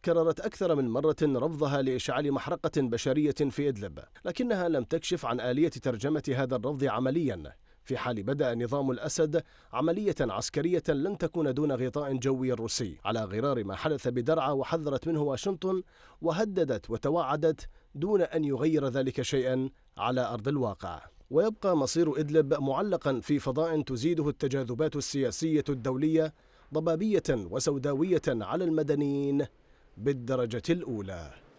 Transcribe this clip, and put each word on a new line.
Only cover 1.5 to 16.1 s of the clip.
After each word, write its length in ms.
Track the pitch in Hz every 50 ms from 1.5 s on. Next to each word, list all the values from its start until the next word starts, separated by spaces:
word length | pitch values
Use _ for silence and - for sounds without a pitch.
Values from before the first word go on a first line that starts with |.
| 160 143 151 139 139 139
لإشعال 500 | 135 131 127 127 - - 123 135 147 143
محرقة 380 | 139 131 - - - - - 160 -
بشرية 540 | 147 135 120 117 113 - 143 131 151 151 147
في 380 | 131 - 147 135 - - 143 143
إدلب، 300 | 120 101 104 92 71 - - - - - -
لكنها 440 | - 170 - 247 240 220 185 175 170
لم 160 | 160 135 117
تكشف 420 | - 160 170 - - 180 160 -
عن 140 | 120 120 123
آلية 280 | 113 127 123 143 165 165
ترجمة 680 | - 127 - 135 117 107 123 143 156 151 - 147 127
هذا 220 | 131 139 127 131
الرفض 280 | 120 107 135 147 131 139
عمليا. 680 | 135 104 113 131 131 139 175 165 127 101 87 76 71 - - - - - _ _
في 120 | - 131
حال 260 | 117 - 123 120 107
بدأ 320 | 95 113 143 143 151 127 117
نظام 360 | 117 120 113 135 143 139 135
الأسد 520 | 127 113 120 160 - - 160 151 147 165 - - - - - -
عملية 440 | - 120 147 165 170 208 214 196 160 -
عسكرية، 600 | 139 113 95 104 113 - - 151 151 170 180 165 - -
لن 300 | 151 139 147 196 202 -
تكون 360 | 175 156 - 170 151 135 127
دون 180 | 143 151 147
غطاء 440 | 135 117 127 127 - 147 147 139 135
جوي 360 | 127 120 139 135 127 131 127
روسي، 460 | 123 113 113 117 - - 123 95 78 - -
على 200 | 98 113 113 110
غرار 400 | 92 98 110 123 143 135 120 101
ما 120 | 98 95
حدث 320 | 92 - 156 151 131 - 127
بدرعا 440 | 123 123 120 139 160 165 135 139
وحذرت 560 | 143 135 - - 165 165 151 147 139 127 - 160
منه 140 | 165 151
واشنطن، 600 | 147 147 135 113 - 202 190 156 - 185 185 185 185 - - - - -